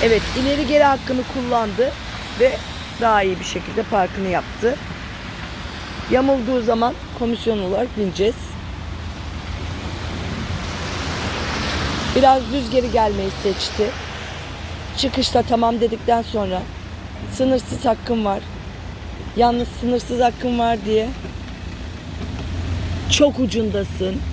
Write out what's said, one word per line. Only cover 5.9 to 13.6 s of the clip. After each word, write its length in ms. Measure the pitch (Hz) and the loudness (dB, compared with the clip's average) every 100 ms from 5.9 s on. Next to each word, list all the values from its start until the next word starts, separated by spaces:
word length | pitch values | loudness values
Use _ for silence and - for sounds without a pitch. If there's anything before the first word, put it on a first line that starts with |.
| - - | -8 2
Yamulduğu 500 | 240 269 269 226 254 | 4 4 4 2 0
zaman 320 | 226 226 233 311 - - | 2 2 2 0 -8 -4
komisyon 400 | 233 233 - 220 | -2 0 0 0
olarak 380 | 185 196 247 - | 0 0 -2 0
bineceğiz. 380 | 202 165 202 254 - - - - - - - - - - - - - - - - - 85 85 - - 95 - - - - - - - - - - - - - - - - | -2 2 0 0 -6 -8 -10 -8 -8 -8 -8 -8 -8 -8 -8 -6 -6 -6 -6 -6 -6 -4 -4 -4 -4 -4 -4 -4 -4 -4 -4 -2 -2 -2 -2 -2 -2 0 0 -2 0 6
Biraz 260 | 262 262 226 | 8 8 4
düz 160 | 269 240 | -2 2
geri 220 | 262 240 | 2 2
gelmeyi 380 | 220 220 208 196 - | 2 2 2 -2 -2
seçti. 400 | 202 190 | -2 0